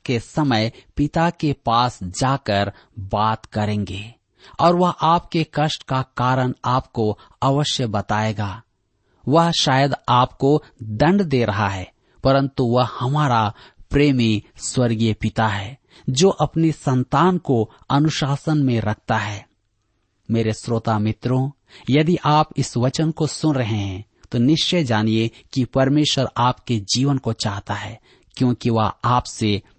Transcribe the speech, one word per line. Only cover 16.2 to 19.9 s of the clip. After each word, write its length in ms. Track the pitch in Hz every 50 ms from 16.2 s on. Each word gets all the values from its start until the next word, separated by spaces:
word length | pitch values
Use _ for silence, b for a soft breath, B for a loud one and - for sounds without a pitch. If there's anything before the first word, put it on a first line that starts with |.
| 180 190
अपनी 420 | 185 - 151 - - 160 165 160
संतान 680 | 151 - - 143 131 127 123 - - 139 131 185 180
को 340 | 175 - - 135 117 107 b b b b b
अनुशासन 680 | 135 143 151 156 147 - 156 135 143 139 - 160 156
में 220 | 151 139 131 120 113
रखता 380 | - 107 107 - _ - 113
है। 300 | 110 104 107 104 101 - _ _ _ _ _ _ _ _ _